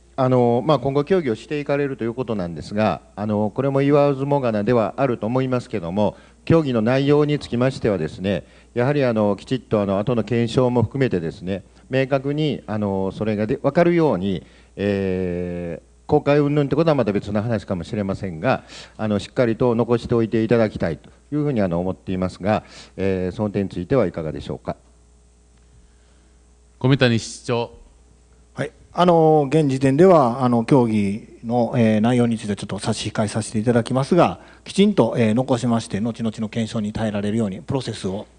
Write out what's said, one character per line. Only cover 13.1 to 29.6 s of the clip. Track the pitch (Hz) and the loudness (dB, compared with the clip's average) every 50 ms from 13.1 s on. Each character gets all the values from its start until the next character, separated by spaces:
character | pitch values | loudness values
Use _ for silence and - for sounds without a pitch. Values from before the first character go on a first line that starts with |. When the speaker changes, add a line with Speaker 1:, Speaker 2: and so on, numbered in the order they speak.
| - | -4
Speaker 1:
そ | - 110 | -4 -4
れ | 107 107 | -4 -2
が | 101 110 | -2 -2
で-、 | 110 135 - - | -2 -4 -2 -2
分 | 139 143 | 0 2
か | 175 175 | 2 4
る | 175 175 | 4 4
よ | 170 160 147 110 | 2 2 2 0
う | 87 | 0
に、 | 90 202 190 165 - - - - - _ _ | -2 -2 -4 -4 -6 -10 -20 -20 -20 _ _
え | - 98 101 101 98 98 95 92 92 92 90 87 87 90 87 87 87 87 85 82 - - | -4 -2 -2 -2 -2 -2 -2 -2 -2 -4 -4 -4 -6 -6 -6 -8 -8 -8 -10 -10 -12 -14
ー、 | _ _ _ _ - | _ _ _ _ 0
公 | 151 151 - | 0 2 2
開 | 143 143 147 | 2 2 2
云 | 143 143 147 | 2 2 2
々 | 151 143 | 0 0
っ | 135 | 0
て | 135 | 0
こ | 143 170 | 0 2
と | 165 | 2
は | 151 | 2
ま | 139 113 | 2 2
た | 101 98 | 0 0
別 | 104 - - | -2 -2 -4
の | 104 107 101 | -4 -4 -2
話 | 120 117 101 - | -2 -2 -4 -4
か | - 101 | -4 -6
も | 90 82 | -6 -6
し | - - | -6 -6
れ | 104 101 | -6 -4
ま | 98 95 | -4 -6
せ | - - 95 | -6 -6 -8
ん | 82 78 | -8 -4
が、 | 85 131 123 - - - - - - - - | -2 -2 -2 -2 -4 -10 -20 -20 -20 -18 -10
あ | - 110 | -8 -4
の、 | 107 104 101 | -2 -2 -2
し | - - | -4 -4
っ | - | -2
か | - 127 | 0 0
り | 117 110 | 0 0
と | - 131 123 117 | 0 0 0 2
残 | 113 117 113 120 113 | 0 0 0 0 -2
し | - - | -2 0
て | 120 | 0
お | 117 113 | 0 0
い | 104 | 0
て | - 113 110 | 0 0 0
い | 107 | 2
た | 120 | 2
だ | 117 110 104 | 2 2 2
き | - - | 0 -2
た | 101 87 | -4 -4
い | 80 | -4
と | - - - - _ _ _ | -6 -10 -16 -20 _ _ _
い | 143 | -6
う | 147 147 | -4 -2
ふ | 147 | -2
う | 139 | 0
に、 | 110 | 0
あ | 98 92 | 0 0
の、 | 85 85 | 0 -2
思 | 90 92 | -2 -4
っ | 92 | -6
て | - _ - 95 | -8 _ -6 -4
い | |
ま | 92 92 90 | -4 -4 -4
す | 85 - 87 | -6 -4 -2
が、 | 101 107 98 - - - - - - _ | -2 -2 -2 -2 -6 -16 -20 -20 -16 _
え | - 95 95 95 92 92 92 85 | -4 -2 -2 0 -2 -2 -4 -4
ー、 | |
そ | - 107 | -4 -6
の | 104 | -4
点 | 95 107 98 | -2 -4 -4
に | 92 | -4
つ | - 90 | -6 -8
い | 87 | -4
て | 87 143 | -2 0
は | 131 107 | 0 0
い | 87 82 | 0 -2
か | 87 80 | -6 -8
が | 78 71 | -8 -8
で | 73 | -8
し | - - | -10 -10
ょ | 73 | -10
う | 62 | -10
か。 | - - 82 - _ _ _ _ _ _ _ _ _ _ _ _ _ _ _ _ _ _ _ - - _ _ _ _ _ _ _ _ _ _ _ _ _ _ _ _ _ _ - | -10 -12 -12 -12 _ _ _ _ _ _ _ _ _ _ _ _ _ _ _ _ _ _ _ -20 -20 _ _ _ _ _ _ _ _ _ _ _ _ _ _ _ _ _ _ -2
Speaker 2:
米 | - 127 139 | 0 2 2
谷 | 131 131 120 117 113 | 4 4 2 2 0
室 | - - - - - | -2 -6 -12 -12 -8
長。 | - 123 117 117 - - - - - - _ _ _ _ _ _ _ _ _ _ _ _ | -6 -4 -4 -4 -6 -10 -16 -20 -20 -20 _ _ _ _ _ _ _ _ _ _ _ _
Speaker 3:
は | - 139 | -10 -10
い。 | 151 - - - - - | -10 -10 -16 -20 -8 -2
あ | - 175 | 2 4
の、 | 180 170 165 160 156 156 151 143 135 | 6 6 6 6 6 6 4 4 4
現 | 135 160 | 2 2